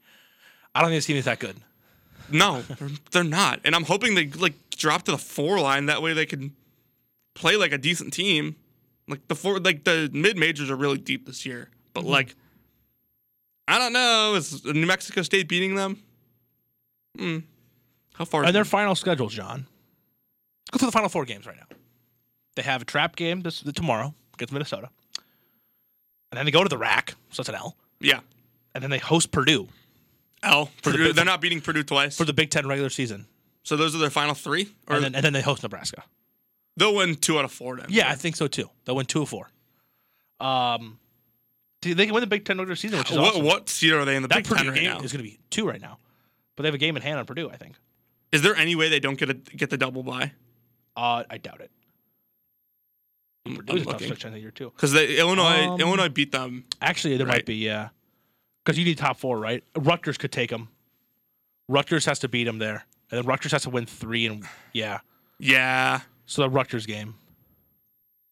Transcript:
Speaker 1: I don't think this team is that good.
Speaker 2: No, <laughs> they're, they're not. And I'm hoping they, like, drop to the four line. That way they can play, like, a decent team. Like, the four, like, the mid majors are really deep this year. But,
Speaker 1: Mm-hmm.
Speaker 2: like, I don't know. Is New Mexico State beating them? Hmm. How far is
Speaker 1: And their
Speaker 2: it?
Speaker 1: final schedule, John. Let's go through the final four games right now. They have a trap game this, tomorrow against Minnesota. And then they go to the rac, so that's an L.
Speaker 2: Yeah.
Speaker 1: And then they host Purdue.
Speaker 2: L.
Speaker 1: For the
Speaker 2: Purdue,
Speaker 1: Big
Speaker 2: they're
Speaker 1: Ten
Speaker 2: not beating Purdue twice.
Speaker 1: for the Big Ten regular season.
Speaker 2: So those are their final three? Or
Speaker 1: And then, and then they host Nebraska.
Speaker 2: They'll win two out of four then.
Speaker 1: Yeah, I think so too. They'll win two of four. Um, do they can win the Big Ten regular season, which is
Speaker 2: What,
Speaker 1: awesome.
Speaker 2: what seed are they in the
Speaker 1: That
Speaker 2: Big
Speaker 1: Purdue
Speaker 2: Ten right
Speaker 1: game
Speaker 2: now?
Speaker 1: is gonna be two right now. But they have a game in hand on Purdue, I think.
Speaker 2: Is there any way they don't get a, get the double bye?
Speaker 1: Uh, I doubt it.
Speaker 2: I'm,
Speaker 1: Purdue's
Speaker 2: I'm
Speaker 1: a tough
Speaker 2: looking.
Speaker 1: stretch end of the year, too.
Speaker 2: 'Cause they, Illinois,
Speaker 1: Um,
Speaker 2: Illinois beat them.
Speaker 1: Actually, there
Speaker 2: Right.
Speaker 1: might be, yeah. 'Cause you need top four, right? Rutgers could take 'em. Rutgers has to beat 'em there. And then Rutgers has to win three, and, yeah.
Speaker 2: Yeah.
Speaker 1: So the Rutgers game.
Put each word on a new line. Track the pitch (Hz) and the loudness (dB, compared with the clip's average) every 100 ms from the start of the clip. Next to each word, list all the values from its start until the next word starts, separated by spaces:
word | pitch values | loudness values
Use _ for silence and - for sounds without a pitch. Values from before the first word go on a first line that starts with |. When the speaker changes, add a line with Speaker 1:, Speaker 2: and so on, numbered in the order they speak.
| _ - _ _ - - _ | _ -20 _ _ -20 -20 _
Speaker 1:
I | 135 | 2
don't | 165 | 2
think | 160 | 2
this | 147 | 2
team | 143 | 0
is | |
that | 123 113 | 0 -2
good. | 101 - - _ _ _ _ - - | -6 -12 -20 _ _ _ _ -20 -2
Speaker 2:
No, | 151 196 131 | 2 4 2
<laughs> | 107 | -6
they're, | 135 143 143 - | -10 -10 -12 -2
they're | 180 | 2
not. | 170 165 170 - | 2 2 2 2
And | 147 | 2
I'm | 170 | 2
hoping | 156 196 240 | 2 0 2
they, | 185 151 | 2 0
like, | 147 180 - _ - | 0 -2 -2 _ -2
drop | 156 170 | 0 2
to | - | 0
the | 147 | -4
four | - - 151 196 | -4 -4 0 2
line. | 139 139 143 | 4 2 2
That | 139 | 0
way | 160 | 0
they | 160 156 | 0 -2
can | 147 139 - _ _ _ _ _ _ _ | -4 -10 -14 _ _ _ _ _ _ _
play, | - 165 208 | -2 2 4
like, | 175 | 2
a | 143 | 0
decent | 139 175 - | 0 -2 -4
team. | - 196 156 151 151 _ _ _ _ - | -2 0 0 0 -8 _ _ _ _ -12
Like, | 143 - | -10 -6
the | |
four, | 156 190 190 | -4 -2 0
like, | 180 147 | 0 0
the | 180 165 151 | 2 2 0
mid | 139 190 190 | 0 0 2
majors | 156 147 135 | 0 0 -4
are | 135 | -2
really | 143 139 | -2 -2
deep | - 131 - | -4 -8 -8
this | 127 | -12
year. | 135 120 - _ _ | -10 -12 -14 _ _
But, | - | -8
Speaker 1:
Mm-hmm. | 104 | 0
Speaker 2:
like, | 139 127 - _ _ _ _ _ _ _ _ _ _ _ _ - | 0 0 -6 _ _ _ _ _ _ _ _ _ _ _ _ 0
I | 208 | 2
don't | 247 | 2
know. | 247 247 220 214 196 | 2 4 4 4 0
Is | 143 139 | -2 -6
New | 139 151 165 | -2 0 2
Mexico | 190 - 190 | 0 -2 -4
State | 165 196 165 | 0 0 0
beating | 175 190 | 0 0
them? | 196 196 196 - _ _ _ _ _ _ _ _ _ _ - | -2 -4 -6 -14 _ _ _ _ _ _ _ _ _ _ -8
Hmm. | 180 160 156 _ _ _ _ _ _ | -6 -6 -8 _ _ _ _ _ _
How | - | -10
far | 165 156 | -2 2
is | 147 | 4
Speaker 1:
And | 196 | 4
their | |
Speaker 2:
it? | 208 | 4
Speaker 1:
final | 202 208 | 2 2
schedule, | 180 190 151 107 | 2 0 0 -2
John. | 110 95 127 131 _ _ _ _ _ _ _ _ _ - | -6 -10 -12 -14 _ _ _ _ _ _ _ _ _ -8
Let's | |
go | - | 0
through | 247 | 2
the | |
final | 220 202 | 2 2
four | 175 123 | 0 -4
games | 101 107 | -8 -14
right | - | -20
now. | - - _ _ _ _ _ _ _ | -20 -20 _ _ _ _ _ _ _
They | - | -6
have | 123 131 | -2 -2
a | 120 | -2
trap | 147 165 | 0 0
game | - 170 185 | -2 -4 -4
this, | 175 - | -6 -8
tomorrow | 143 147 165 110 135 151 _ | -8 -2 0 0 -2 -10 _
against | - 120 | -12 -8
Minnesota. | 139 147 98 - _ _ - _ _ _ _ _ _ _ _ _ _ _ | -6 -6 -8 -10 _ _ -16 _ _ _ _ _ _ _ _ _ _ _
And | 117 | -4
then | 147 | 2
they | |
go | 156 | 4
to | 196 | 4
the | 131 | 2
rac, | 113 104 - - _ | 2 0 0 -8 _
so | - | -8
that's | 131 | -8
an | 98 | -8
L. | 123 - _ _ | -10 -14 _ _
Speaker 2:
Yeah. | 139 131 - _ _ _ _ | 2 2 -2 _ _ _ _
Speaker 1:
And | 131 | -10
then | 135 | -4
they | 135 | -4
host | - 165 - | 2 2 4
Purdue. | 156 139 135 123 - _ _ _ _ _ _ | 2 4 2 0 -14 _ _ _ _ _ _
Speaker 2:
L. | 202 147 143 - | 0 0 0 -6
Speaker 1:
For | - | -2
the | |
Speaker 2:
Purdue, | 156 165 | 0 2
Speaker 1:
Big | |
Speaker 2:
they're | 160 | 4
Speaker 1:
Ten | 175 | 2
Speaker 2:
not | 180 | 0
beating | 170 165 | -2 -4
Purdue | - 156 | -4 -4
twice. | 147 143 143 - | 0 0 0 0
Speaker 1:
for | |
the | 156 | 0
Big | 151 151 | 0 0
Ten | 156 139 | 0 0
regular | 139 139 | -2 -2
season. | - 120 101 - _ _ _ | -2 -6 -6 -14 _ _ _
Speaker 2:
So | - 151 | -4 0
those | 160 | 0
are | 160 | 2
their | 147 | 0
final | 156 147 | 0 0
three? | 147 - 160 202 - - | -2 -2 -2 -4 -10 -2
Or | 147 | 0
Speaker 1:
And | |
then, | 139 | 0
and | 135 | 2
then | 151 | 2
they | 139 | 2
host | 143 135 | 0 -2
Nebraska. | 104 98 - - - _ _ _ _ _ _ - | -4 -8 -10 -12 -16 _ _ _ _ _ _ 2
Speaker 2:
They'll | 208 | 4
win | 202 180 151 | 4 2 2
two | - 151 | 2 2
out | |
of | 135 | 0
four | - 123 127 | -6 -10 -10
then. | - | 0
Speaker 1:
Yeah, | 220 131 | 2 4
I | |
think | 143 170 160 | 2 -2 -2
so | 147 | -2
too. | - - _ - | -2 -6 _ -4
They'll | 135 | -2
win | |
two | 127 160 | -2 -2
of | 139 | -2
four. | 104 - _ _ _ _ _ _ _ _ - | -6 -12 _ _ _ _ _ _ _ _ -8
Um, | 131 131 123 117 113 113 _ _ _ _ _ _ _ _ | -2 0 0 -2 -6 -20 _ _ _ _ _ _ _ _
do | 170 | -2
they | 170 214 | 2 2
can | |
win | 220 | 2
the | 233 | 0
Big | 208 208 | -2 -2
Ten | 185 | -4
regular | 185 175 | -4 -6
season, | 214 185 | -4 -4
which | - | 0
is | 160 | 4
Speaker 2:
What, | 185 | 4
Speaker 1:
awesome. | 196 | 6
Speaker 2:
what | 151 196 - | 4 2 0
seed | - 160 | 2 4
are | 156 139 | 4 4
they | 135 | 0
in | |
the | 131 | 2
Speaker 1:
That | 190 | 2
Speaker 2:
Big | 208 | 2
Speaker 1:
Purdue | 196 | 2
Speaker 2:
Ten | 135 | 2
right | 143 | 0
Speaker 1:
game | 180 | -2
Speaker 2:
now? | - | -2
Speaker 1:
is | 135 | -6
gonna | 143 | -8
be | 110 107 _ | -10 -16 _
two | - 196 | -2 -2
right | 104 | -4
now. | - - _ _ _ _ _ - | -10 -20 _ _ _ _ _ -6
But | |
they | 151 | -4
have | |
a | 143 | 0
game | 156 143 | 0 0
in | |
hand | 135 151 | -4 -6
on | 117 | -8
Purdue, | 139 139 | -8 -10
I | - | -12
think. | - - _ _ _ _ _ | -20 -20 _ _ _ _ _
Speaker 2:
Is | 151 | 4
there | 175 160 | 4 4
any | 160 | 2
way | 165 160 | 4 4
they | 147 | 4
don't | 135 135 | 0 -2
get | 139 | -4
a, | |
get | 131 - 143 139 | -4 -10 -6 -4
the | 135 | -2
double | 131 127 | -2 -4
bye? | 127 127 143 - _ _ _ _ _ - | -8 -6 -6 -8 _ _ _ _ _ -4
Speaker 1:
Uh, | 120 120 - | -2 -2 -4
I | 110 | -12
doubt | - - | -16 -18
it. | - _ _ _ _ _ _ _ _ _ _ _ _ _ _ _ _ _ - | -20 _ _ _ _ _ _ _ _ _ _ _ _ _ _ _ _ _ -12
Speaker 2:
I'm, | - | -10
Speaker 1:
Purdue's | 104 | -4
Speaker 2:
I'm | 180 | -2
Speaker 1:
a | |
tough | 131 | -2
Speaker 2:
looking. | 110 - | -6 -8
Speaker 1:
stretch | - | -8
end | 117 | -10
of | 110 | -14
the | |
year, | 110 | -16
too. | - 123 - | -14 -16 -2
Speaker 2:
'Cause | 143 | 2
they, | 147 139 143 | 4 4 4
Illinois, | 170 190 165 160 156 | 4 4 4 4 2
Speaker 1:
Um, | 180 | 2
Speaker 2:
Illinois | 165 190 175 | 2 2 2
beat | 135 143 | 0 0
them. | 131 127 127 - - | -2 -4 -10 -12 -4
Speaker 1:
Actually, | 151 180 160 131 | -2 -2 0 0
there | 135 | 2
Speaker 2:
Right. | 139 | 0
Speaker 1:
might | - | 0
be, | 110 | -2
yeah. | 107 107 110 - _ _ _ _ _ _ | -2 -4 -6 -14 _ _ _ _ _ _
'Cause | - 147 | -2 2
you | |
need | 175 147 | 0 0
top | 147 - | 0 -2
four, | 131 117 | -2 -2
right? | 107 123 - 156 | -2 -6 -6 0
Rutgers | 143 170 156 131 | 2 2 0 -6
could | - | -4
take | 139 120 | -4 -4
'em. | 113 113 _ _ _ _ _ _ _ _ _ - | -4 -10 _ _ _ _ _ _ _ _ _ -2
Rutgers | 139 - 160 156 | 0 2 2 2
has | 139 | 0
to | 131 | -2
beat | 120 117 | -2 -2
'em | 110 | -2
there. | 110 107 - _ _ | -4 -6 -12 _ _
And | 117 | -4
then | 123 | -2
Rutgers | 135 143 | -2 0
has | 147 | -2
to | 135 | 0
win | 123 117 | -4 -6
three, | - 113 117 113 | -8 -6 -2 -2
and, | 107 98 - - | -4 -12 -20 -10
yeah. | 117 107 98 - _ _ - | -6 -6 -6 -12 _ _ -4
Speaker 2:
Yeah. | 135 131 127 131 131 131 - _ - | 4 4 4 2 2 0 -4 _ -6
Speaker 1:
So | - | -2
the | 135 | 0
Rutgers | 135 127 117 110 | 0 0 -4 -8
game. | 104 107 110 _ _ _ _ _ _ _ _ _ _ _ | -10 -10 -16 _ _ _ _ _ _ _ _ _ _ _